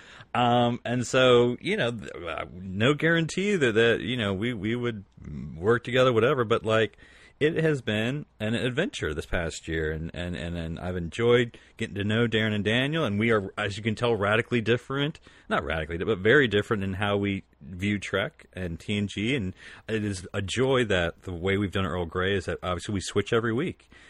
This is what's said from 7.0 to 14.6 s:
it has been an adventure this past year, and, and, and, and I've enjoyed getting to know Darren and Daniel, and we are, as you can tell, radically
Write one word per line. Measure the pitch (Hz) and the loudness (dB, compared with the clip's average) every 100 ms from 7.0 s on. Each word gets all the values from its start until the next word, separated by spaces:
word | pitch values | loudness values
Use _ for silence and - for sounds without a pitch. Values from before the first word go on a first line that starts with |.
| - - - - | -20 -20 -18 -2
it | 147 165 | 0 2
has | 160 143 | 0 0
been | 113 107 113 147 - - | 0 -2 0 -4 -8 -8
an | 107 | -4
adventure | 113 123 123 226 - 82 | -2 -2 -2 -4 -2 -4
this | 76 - | -4 -4
past | 95 82 - - | -2 -4 -8 -6
year, | 80 78 | -2 -2
and, | 78 82 | -4 -6
and, | - 87 | -8 -8
and, | 82 85 85 | -6 -6 -6
and | 82 82 | -8 -8
I've | 90 90 | -6 -6
enjoyed | 85 - 117 120 117 - - - | -6 0 4 4 2 -4 -20 -10
getting | 110 95 | -8 -4
to | |
know | 104 107 120 | 0 2 2
Darren | 107 110 | 2 2
and | 107 | 0
Daniel, | 101 117 139 165 | 0 0 0 -2
and | 135 101 | 0 0
we | 117 | 4
are, | 110 95 - | 2 0 -4
as | 104 101 | -4 -2
you | |
can | 107 | -4
tell, | 107 120 110 | 0 0 2
radically | 101 110 - 123 | 2 2 2 0